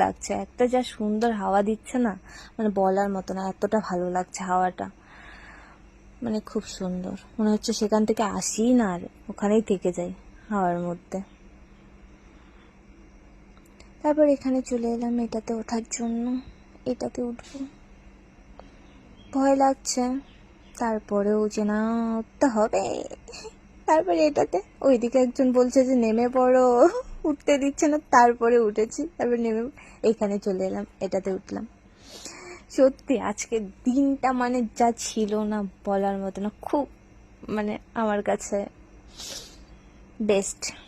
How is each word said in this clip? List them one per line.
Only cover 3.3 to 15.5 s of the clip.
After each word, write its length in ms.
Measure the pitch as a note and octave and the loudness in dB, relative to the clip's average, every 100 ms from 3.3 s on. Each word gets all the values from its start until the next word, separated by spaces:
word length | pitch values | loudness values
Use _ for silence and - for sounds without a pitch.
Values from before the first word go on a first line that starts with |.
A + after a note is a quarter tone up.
| F#3+ | -6
না, 60 | F#3+ | -6
এতটা 260 | - G3+ A3 F#3+ | -4 0 0 -2
ভালো 180 | F3+ F3+ F3+ | -4 -2 -2
লাগছে 240 | F3+ - F#3 | -4 -8 -2
হাওয়াটা, 380 | F3+ F3+ F3+ F#3+ - - - - - - - - - - - - - | 0 0 -2 -12 -12 -20 -20 -20 -20 -20 -20 -20 -20 -20 -20 -20 -10
মানে 160 | A#3+ G#3+ - | -6 -6 -6
খুব 120 | A3 - - | -10 -8 -10
সুন্দর। 380 | F#3 F3+ F#3 G3 - - | -8 -6 -8 -12 -14 -2
মনে 140 | G#3+ | 0
হচ্ছে 180 | G#3+ - A3 | 0 -2 -2
সেখান 220 | G#3 G#3+ G#3+ | 0 2 2
থেকে 160 | A3 G#3+ F#3 | 0 -2 -2
আসি 240 | - - A#3 B3+ | -6 0 4 4
না 60 | G#3+ | 2
আর, 80 | F3 F#3 - - | -2 -8 -18 -16
ওখানেই 320 | G3+ G3+ G#3+ A3 | -4 2 2 2
থেকে 180 | F#3+ F#3 F3 | -2 0 -4
যাই 140 | F3 F#3 - - - | -6 -8 -18 -20 -6
হাওয়ার 280 | G#3 F3+ F3 F3 | -2 0 0 -4
মধ্যে। 320 | F3 - F#3+ F#3+ - - - - - - - - - - - - - - - - - - - - - - - - - - - | -8 -10 -12 -12 -18 -20 -20 -20 -20 -20 -20 -20 -20 -20 -20 -20 -20 -20 -20 -20 -20 -20 -20 -20 -20 -20 -20 -20 -20 -20 -4
তারপর 260 | D4+ D4+ D4+ C#4 | 0 4 4 4
এখানে 220 | C4 C4 B3+ | 0 -2 -2
চলে 180 | B3 A#3 A#3 | -4 -4 -4
এলাম 180 | A#3+ A#3+ A#3 | -4 -2 -4
এটাতে 260 | A3+ - | -6 -6